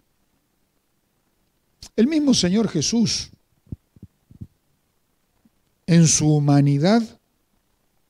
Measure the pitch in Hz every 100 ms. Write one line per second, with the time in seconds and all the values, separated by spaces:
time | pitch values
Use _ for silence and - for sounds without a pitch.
0 | _ _ _ _ _ _ _ _ _ _
1 | _ _ _ _ _ _ _ _ - -
2 | 240 320 294 - 175 202 208 165 131 233
3 | 202 - - _ _ _ _ - _ _
4 | - _ _ - - _ _ _ _ _
5 | _ _ _ _ _ _ _ _ - 170
6 | 160 - 151 151 147 143 143 143 165 233
7 | 220 - _ _ _ _ _ _ _ _
8 | _